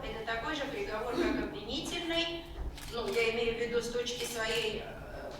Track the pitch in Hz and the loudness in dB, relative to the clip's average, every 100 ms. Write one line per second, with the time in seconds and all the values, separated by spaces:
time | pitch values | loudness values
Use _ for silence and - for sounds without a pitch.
0 | 220 220 220 226 285 302 - 208 - 214 | -2 -4 -2 -2 0 -2 -2 -2 -2 -2
1 | 494 - 339 - - - - 269 - 339 | 0 2 4 2 0 -4 -4 -2 -2 -2
2 | 330 330 339 339 339 - - - - 233 | 0 2 2 -2 -6 -6 -4 -6 -4 -2
3 | 202 233 226 233 233 - 233 240 233 240 | 2 4 4 4 2 2 2 2 2 0
4 | 480 240 466 - - 233 220 - - - | 0 -2 -2 0 2 2 2 0 -4 -8
5 | - - - | -8 -6 -6